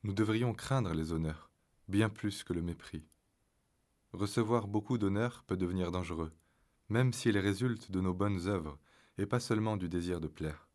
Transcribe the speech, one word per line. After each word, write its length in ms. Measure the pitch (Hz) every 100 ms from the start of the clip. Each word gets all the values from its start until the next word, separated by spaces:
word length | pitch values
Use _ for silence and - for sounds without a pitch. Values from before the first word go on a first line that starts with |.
Nous 120 | 104
devrions 400 | 101 107 110 120
craindre 400 | 110 - 135 101
les 180 | 80 80
honneurs, 380 | 82 80 78 - _ _ _ -
bien 200 | 98 110
plus 340 | 110 104 -
que 120 | -
le 80 | 85
mépris. 420 | 85 82 - 80 80 _ _ _ _ _ _ _ _ _ _
Recevoir 540 | - 101 120 110 120 101
beaucoup 300 | 107 107 123
d'honneurs 480 | 101 98 120 -
peut 120 | - 92
devenir 360 | 90 92 87
dangereux, 400 | 90 85 82 80 - _ _ _ _ _
même 240 | 107 127
s'il 240 | 117 117 101
résulte 520 | 98 95 123 113 -
de 100 | 95
nos 140 | 92
bonnes 340 | 90 104 95 87
œuvres, 300 | 98 78 71 _ _ _ -
et 80 | 101
pas 140 | 123
seulement 360 | - 107 110 107
du 140 | 90
désir 300 | 87 87 87
de 60 | 80
plaire. 420 | - 78 76 _